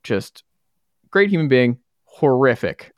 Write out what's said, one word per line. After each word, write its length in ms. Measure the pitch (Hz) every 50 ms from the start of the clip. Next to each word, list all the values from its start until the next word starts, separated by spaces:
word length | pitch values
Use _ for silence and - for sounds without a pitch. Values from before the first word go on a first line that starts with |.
just 420 | - - 107 95 - - _ - _ _ _ _ _ _ _ _ _ _ _ _ _ _
great 180 | - 196 202 202
human 180 | 196 165 156
being, 300 | 139 131 127 123 120 123 - _ _ _ _ _
horrific 840 | _ _ - 160 139 127 127 135 127 113 - 101 82 - - - - _